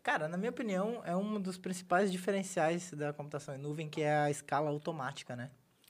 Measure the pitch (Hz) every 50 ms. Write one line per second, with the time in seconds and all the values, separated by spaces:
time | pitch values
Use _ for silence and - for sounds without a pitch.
0 | - - 302 - 151 156 170 180 196 240 247 - 262 220 190 185 196 220 240 240
1 | - - 170 185 202 214 214 208 190 185 180 - - 185 185 180 - - 175 180
2 | 202 202 180 180 180 - 202 196 190 190 - 180 160 160 170 175 175 - - 147
3 | 147 147 147 147 147 147 - 143 - - 139 131 143 147 147 156 160 151 151 160
4 | 151 147 151 147 147 147 147 - - - - 139 151 151 147 147 147 - 165 156
5 | 131 127 139 - - - 127 123 120 123 - - _ _ _ _ _ -